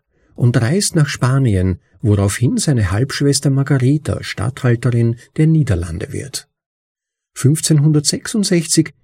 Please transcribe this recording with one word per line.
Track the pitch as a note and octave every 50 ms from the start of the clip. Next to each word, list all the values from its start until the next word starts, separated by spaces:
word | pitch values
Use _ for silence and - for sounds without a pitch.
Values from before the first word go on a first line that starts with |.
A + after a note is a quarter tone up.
| _ _ _ _ _ _ _
und | - C3+ A#2+ B2 C3
reist | A#2+ A#2 E3+ G#3 - - -
nach | D#3+ D3 D3
Spanien, | - - C3 B2 C3+ C#3 C3+ A2+ G2 F#2 F#2 F#2 F2+ - _ _ _ _
woraufhin | - G2+ G#2 G2+ G2 G2+ - - A#2+ D#3+ B3 A3
seine | - D#3+ C3+ A#2 G2+ E2+
Halbschwester | F#2+ A2 C3+ - - - C#3+ C#3+ C#3 - - C#3+
Margareta | C3+ C#3 C#3 - C#3+ B2+ B2 C3 D3 D3+ - - - -
Statthalterin | - - - G2 G2 - - - - B2 A#2 A#2+ - B2 A#2 A#2 A#2 A#2 A#2 - - _ _
der | D#3 D#3
Niederlande | D#3+ D#3+ D#3 A#2+ - F#2+ E2 F2 F2 E2 E2+ - -
wird. | - - - - - - - _ _ _ _ _ _ _ _ _ _ _ _ _ _ _ _ _ _
Fünfzehnhundertsechsundsechzig | - - C3 D#3 - - - D#3+ C#3+ C#3+ D#3 D3+ D3+ D3 - - - - - - G#3+ F#3+ - F3+ E3+ E3 - - D#3+ D#3 - - _